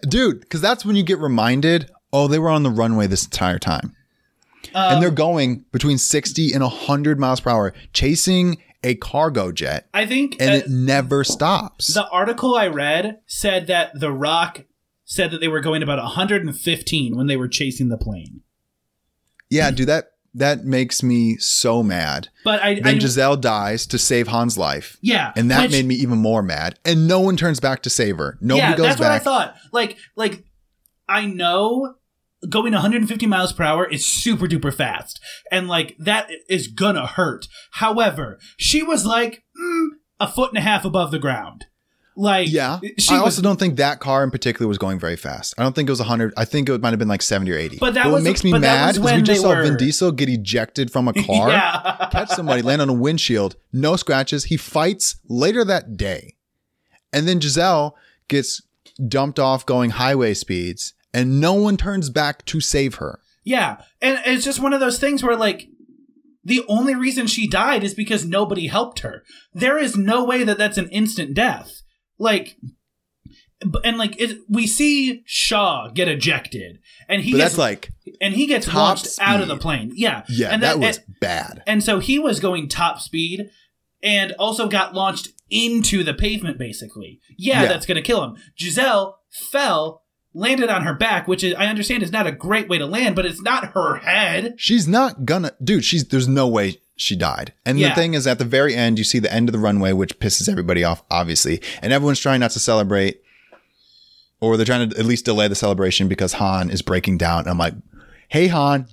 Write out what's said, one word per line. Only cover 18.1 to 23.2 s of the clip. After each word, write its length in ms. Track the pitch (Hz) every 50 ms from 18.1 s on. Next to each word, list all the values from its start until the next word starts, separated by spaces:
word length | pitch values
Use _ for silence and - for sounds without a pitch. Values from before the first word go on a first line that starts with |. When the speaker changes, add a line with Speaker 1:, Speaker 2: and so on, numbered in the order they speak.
| 101 87 76 69 - - - _ _ _ _ _ _ _ _ _ _ _ _ _ _ _ _ _ _ _ _ _
Speaker 1:
Yeah, 220 | 151 156 156 143
dude, 180 | 131 123 131 147
that, 180 | 151 160 - - _ _ _ _ -
that 300 | 120 139 143 147 117 -
makes 380 | 135 135 127 131 123 - -
me 340 | 131 127 120 120 117 113 113 107
so 440 | - - - - - 120 117 120
mad. 460 | 113 101 87 87 80 76 69 71 - - _ _ _
Speaker 2:
But 180 | 220 214 202
I, 120 | 196 208 202
Speaker 1:
Then 220 | - 123 131 139
Speaker 2:
I 20 | 139
Speaker 1:
Giselle 380 | 139 131 123 135